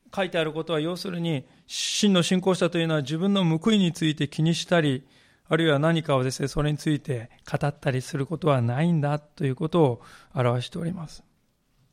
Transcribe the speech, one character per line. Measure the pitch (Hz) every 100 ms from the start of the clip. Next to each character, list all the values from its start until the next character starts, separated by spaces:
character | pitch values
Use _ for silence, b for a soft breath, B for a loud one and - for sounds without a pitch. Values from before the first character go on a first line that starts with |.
| _
ー、 | -
書 |
い | 185
て | 180
あ |
る | 156
こ | 151
と | 160
は、 | 160
要 | 160 180
す | 190
る | 175
に、 | 170 156 b b b
真 | - - - 208
の | 180
信 | 160 185
仰 | 185
者 | 175 175
と | 175
い |
う | 165
の |
は | 156
自 | 131 160
分 | 196
の | 196
報 | 175 160 190
い | 214
に | 180
つ | -
い | 160 151
て | 147
気 | -
に | 160 165
し | -
た | 170
り、 | 151 131 b b b b _
あ | 160
る |
い | 165
は | 139
何 | 156 165
か | 151 135
を |
で | 131
す | -
ね、 | 139
そ | -
れ | 147
に | 147
つ | 156
い | 147
て | - 123 113 b -
語 | -
っ | 143 -
た | 147
り | 127
す | - 143
る | 135
こ | 156
と | 151
は | 135
な | 117 123
い | 170
ん | 165
だ | 143 147
と | - - 143
い |
う |
こ | 131 156
と | 180
を | 143 117 B B B
表 | - 123 123
し | -
て | 175
お |
り | 165
ま | 180 156
す。 | - _ _ _ _ _ _ _